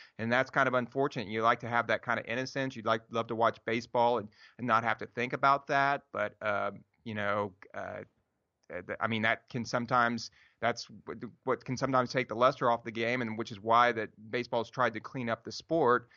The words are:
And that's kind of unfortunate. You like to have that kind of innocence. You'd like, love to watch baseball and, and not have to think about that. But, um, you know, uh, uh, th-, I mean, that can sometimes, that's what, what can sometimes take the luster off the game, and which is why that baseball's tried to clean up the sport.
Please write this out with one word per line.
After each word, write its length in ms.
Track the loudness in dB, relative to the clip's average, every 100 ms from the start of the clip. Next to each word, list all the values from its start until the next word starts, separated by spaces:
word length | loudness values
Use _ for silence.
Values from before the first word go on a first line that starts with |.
| -20 -8
And 140 | 0
that's 180 | 0 2
kind 200 | 2 2
of 60 | 2
unfortunate. 520 | -2 -2 -2 -2 -4
You 140 | 0
like 180 | 2 2
to 80 | 0
have 200 | -2 0
that 160 | -2
kind 180 | -2 -4
of 40 | -4
innocence. 480 | -6 -4 -4 -6
You'd 120 | -4 0
like, 160 | 0 0
love 160 | -4 -2
to 80 | 2
watch 220 | 2 0 -2
baseball 540 | -4 0 2 4 2
and, 100 | -4 -14 -20 -8
and 60 | 2
not 200 | 2 2
have 140 | -2
to 60 | -6
think 260 | -4 -4
about 340 | 0 2 2 2
that. 360 | 0 2 0 -4
But, 220 | -6 -6 -4
um, 440 | -2 -2 -2 -6 -16 _
you 120 | -8 -4
know, 360 | -2 -2 -4 -8 -16 -12
uh, 280 | -10 -12 -14 _ _ _ _ _ -14
uh, 120 | -12 -10
th-, 120 | -4
I 60 | -2
mean, 160 | 0
that 240 | 0 -2 -4
can 140 | -8
sometimes, 680 | -4 -4 0 2 2 0 -8 -16 _ _
that's 280 | -2 -2 -10 -16 -14
what, 120 | -12 -12 -6 -2
what 180 | -2
can 140 | -4 -2
sometimes 340 | 2 2 2
take 160 | -2 -2
the 80 | 4
luster 340 | 4 4 2
off 140 | 2
the 80 | -2
game, 300 | -2 0 0
and 160 | -2 -4
which 140 | -8
is 100 | -6
why 320 | 4 6 6
that 160 | 4 -6 -10 -8
baseball's 400 | -6 -2 -4 -4
tried 240 | 0 0 0
to 40 |
clean 300 | -8 -6 -4
up 160 | -4 -6
the 60 |
sport. 580 | -14 -2 2 4 4 0